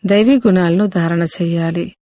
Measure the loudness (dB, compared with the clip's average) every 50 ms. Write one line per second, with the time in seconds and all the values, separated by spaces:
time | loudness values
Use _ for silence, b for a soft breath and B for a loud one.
0 | _ 0 0 2 4 4 2 2 2 2 2 2 2 2 2 0 0 0 0 -2
1 | -2 -2 -2 -2 -4 -4 -4 -4 -4 -4 -2 -2 -2 -4 -4 -6 -8 -8 -12 _
2 | _